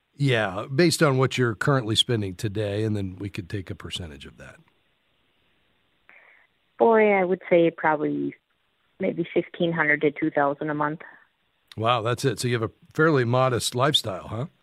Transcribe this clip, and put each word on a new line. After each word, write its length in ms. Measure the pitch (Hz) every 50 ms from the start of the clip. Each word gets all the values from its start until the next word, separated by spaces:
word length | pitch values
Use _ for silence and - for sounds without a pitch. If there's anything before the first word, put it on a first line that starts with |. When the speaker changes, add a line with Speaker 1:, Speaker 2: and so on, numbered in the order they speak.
| _ _ _
Speaker 1:
Yeah, 500 | - 143 135 123 113 107 98 90 101 123 147
based 300 | 135 139 180 165 - -
on 160 | 165 147 131 131
what 180 | 131 123 -
you're 200 | 127 127 120 107
currently 400 | - - 147 139 131 110 107 110
spending 400 | - - - 123 107 101 95 90
today, 480 | - - 107 95 107 107 101 101 107 110
and 100 | 110 104
then 220 | 104 98 95 92 92
we 100 | 101 98
could 220 | - - 87 82
take 200 | - 101 90 -
a 40 | 92
percentage 500 | - - 87 - - 90 80 71 69 73
of 120 | 78 -
that. 200 | - - - - - _ _ _ _ _ _ _ _ _ _ _ _ _ _ _ _ _ _ _ _ _ _ _ _ _ _ _ _ _ - - - _ - _ _ _ _ _ _ _ _ _ -
Speaker 2:
Boy, 340 | 233 233 226 220 214 208
I 120 | 202 190 185
would 160 | 175 190 185 - -
say 220 | 185 175 170 165
probably 640 | 165 - - 160 156 147 151 147 147 143 139 139 - _ _ _ _ _ _ _ _ _ _ _ _ _
maybe 260 | 190 190 160 165 170 - -
fifteen 380 | 175 175 - - - 180 170
hundred 300 | 165 165 156 151 147 147
to 100 | 156 147
two 180 | 143 - 160 156
thousand 400 | - 147 143 143 143 - 156 156
a 40 | 151
month. 260 | 147 151 147 151 - - - - - _ _ _ _ _ _ _ _ _ _ -
Speaker 1:
Wow, 260 | - 110 117 123 120
that's 220 | 104 117 123 - -
it. 140 | 135 104 -
So 80 | -
you 80 | 123 123
have 160 | 117 113 101
a 0 | - _ _ _ _
fairly 300 | - 156 165 156 135 123
modest 500 | 117 123 127 131 131 123 104 - - -
lifestyle, 540 | 120 127 151 151 - - 110 95 85 82 -
huh? 180 | 107 113 139 180 _ _